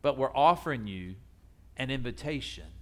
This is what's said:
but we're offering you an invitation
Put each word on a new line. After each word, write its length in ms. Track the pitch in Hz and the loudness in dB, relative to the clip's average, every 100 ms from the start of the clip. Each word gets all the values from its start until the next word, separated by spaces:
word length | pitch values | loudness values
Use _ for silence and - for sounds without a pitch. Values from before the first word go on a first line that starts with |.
but 160 | 147 131 | 2 2
we're 180 | 131 | 0
offering 520 | 135 147 170 165 135 107 | 6 6 6 2 -4 -4
you 300 | 95 90 95 - - - - - - | -6 -8 -12 -16 -20 -20 -20 -20 -8
an 140 | 131 | -4
invitation 840 | 135 120 - 151 151 123 - 82 - | -2 -2 -4 -4 -4 -6 -12 -14 -16